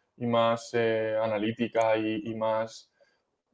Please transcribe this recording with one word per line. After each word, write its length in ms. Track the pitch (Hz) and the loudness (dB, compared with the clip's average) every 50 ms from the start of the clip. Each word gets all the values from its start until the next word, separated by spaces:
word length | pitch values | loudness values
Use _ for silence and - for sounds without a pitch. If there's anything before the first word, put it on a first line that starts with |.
| _ _ _ | _ _ _
y 100 | - 123 | -6 -2
más, 440 | 120 120 117 117 117 117 117 - - - | 0 2 4 4 4 2 0 -4 -4 -2
eh, 420 | 117 113 113 113 110 110 110 110 110 | 0 2 2 2 0 0 0 0 0
analítica 720 | 113 113 107 104 107 113 113 - 117 110 - 113 113 113 110 | 0 0 0 0 0 -2 0 -2 -2 0 2 2 2 4 2
y, 260 | 110 110 110 110 110 107 | 2 0 0 -2 -4 -4
y 100 | 113 110 | -6 -4
más, 560 | 110 110 110 110 110 113 113 - - - _ _ _ _ _ _ _ _ _ _ _ _ _ | -2 -2 0 0 0 -2 -4 -8 -14 -20 _ _ _ _ _ _ _ _ _ _ _ _ _